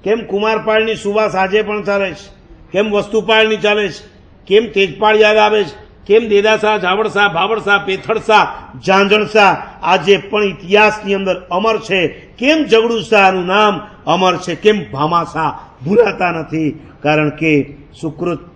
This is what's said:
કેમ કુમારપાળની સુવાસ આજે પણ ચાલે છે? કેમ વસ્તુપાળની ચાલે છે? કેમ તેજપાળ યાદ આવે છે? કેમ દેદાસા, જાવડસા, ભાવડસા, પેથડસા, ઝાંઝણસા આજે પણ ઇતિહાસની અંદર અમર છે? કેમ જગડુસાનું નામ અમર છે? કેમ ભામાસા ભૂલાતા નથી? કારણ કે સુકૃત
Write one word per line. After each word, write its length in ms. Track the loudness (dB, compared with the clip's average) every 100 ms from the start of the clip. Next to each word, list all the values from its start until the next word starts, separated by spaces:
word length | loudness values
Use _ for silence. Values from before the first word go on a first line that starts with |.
કેમ 220 | -2 -4 -2
કુમારપાળની 680 | -4 -2 -2 0 0 0 -4
સુવાસ 400 | -4 -2 -2 -2
આજે 260 | 0 0
પણ 220 | -2 -4
ચાલે 280 | -4 -2 -4
છે? 180 | -8 -18 -20 -20 -20 -8
કેમ 200 | -4 0
વસ્તુપાળની 680 | -2 -2 -2 2 2 2 0
ચાલે 320 | 0 -2 -4
છે? 140 | -8 -20 -20 -20 -20 0
કેમ 240 | 0 2
તેજપાળ 440 | -2 -2 0 2 4
યાદ 220 | 4 4
આવે 260 | 2 2
છે? 420 | -2 -8 -20 -20 0
કેમ 200 | 2 4
દેદાસા, 500 | 2 2 0 0 0
જાવડસા, 500 | 0 -2 -2 0 0
ભાવડસા, 500 | 0 -2 -2 0 0
પેથડસા, 920 | 0 -8 -4 -4 2 2 2 -4 -16 -10 0
ઝાંઝણસા 920 | 2 4 2 2 4 4 2 -6 -8
આજે 360 | -2 0 2 0
પણ 260 | 0 -2
ઇતિહાસની 680 | -2 -6 0 4 4 2 -4
અંદર 340 | -4 -2 -4 -4
અમર 260 | -2 -2 -2
છે? 300 | -2 -2 -2
કેમ 560 | -4 -20 -4 0 0
જગડુસાનું 840 | 2 2 2 -2 0 4 4 2 0
નામ 420 | 2 2 0 -8 -14 -2
અમર 320 | 0 2 0
છે? 180 | -6 0
કેમ 360 | 2 2 -2
ભામાસા 680 | -4 0 0 -2 -4 -4 -6 -16 -12 0
ભૂલાતા 460 | 2 2 2 -4
નથી? 480 | -4 -6 -4 -4 -6 -16 -6
કારણ 260 | 0 2 0
કે 480 | -2 0 2 0 -10 -20 -12
સુકૃત 380 | -10 -6 -6 -6 -10